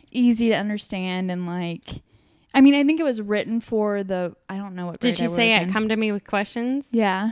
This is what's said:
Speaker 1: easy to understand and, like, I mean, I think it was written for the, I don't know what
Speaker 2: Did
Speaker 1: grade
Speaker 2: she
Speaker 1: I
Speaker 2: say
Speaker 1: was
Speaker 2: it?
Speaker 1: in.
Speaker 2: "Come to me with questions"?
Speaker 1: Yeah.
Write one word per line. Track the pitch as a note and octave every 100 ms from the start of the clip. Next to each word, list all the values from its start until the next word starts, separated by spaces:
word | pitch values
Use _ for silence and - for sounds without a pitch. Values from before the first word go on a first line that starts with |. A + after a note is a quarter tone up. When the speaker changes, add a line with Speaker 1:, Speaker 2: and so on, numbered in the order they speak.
| _
Speaker 1:
easy | B3+ A#3+ A3+ A#3
to |
understand | G#3 G#3 G#3 - F#3+ F#3 F#3 F#3
and, | F3+
like, | F3 F3+ E3+ E3+ - - _ _ _ _ _
I | -
mean, | C4+
I | C#4+
think | C#4+ D#4+
it |
was | D#4 A3
written | G3+ G#3 - A3+
for | - A3 G#3 G3+
the, | G3 F#3 F3 - -
I | F#3+
don't | G3+
know | F#3 F3
what | E3
Speaker 2:
Did | B3
Speaker 1:
grade | F3+
Speaker 2:
she |
Speaker 1:
I | -
Speaker 2:
say | G3+ A3+
Speaker 1:
was | G#3+
Speaker 2:
it? | F3+
Speaker 1:
in. |
Speaker 2:
"Come | G#3 G#3+
to |
me | A3 A3
with | G3+
questions"? | - G3+ G#3 A#3+ A#3+ C4+ -
Speaker 1:
Yeah. | A3+ G3+ F#3 A3